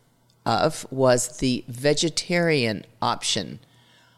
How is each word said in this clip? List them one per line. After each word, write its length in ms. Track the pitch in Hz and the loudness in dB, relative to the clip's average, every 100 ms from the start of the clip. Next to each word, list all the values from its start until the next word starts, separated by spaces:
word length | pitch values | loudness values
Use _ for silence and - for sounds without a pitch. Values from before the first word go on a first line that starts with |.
| _ _ _ _ - | _ _ _ _ -2
of 400 | 110 98 - - | 2 2 0 -8
was 480 | 131 127 123 - - | 2 4 4 2 -2
the 260 | 131 120 - | -2 -2 -4
vegetarian 1160 | 123 143 151 165 - - 175 170 147 117 98 - - | -2 0 2 0 -2 -2 0 2 2 0 -2 -8 -4
option 580 | 117 107 - 110 69 - _ _ _ _ _ | -2 -2 -2 -4 -6 -12 _ _ _ _ _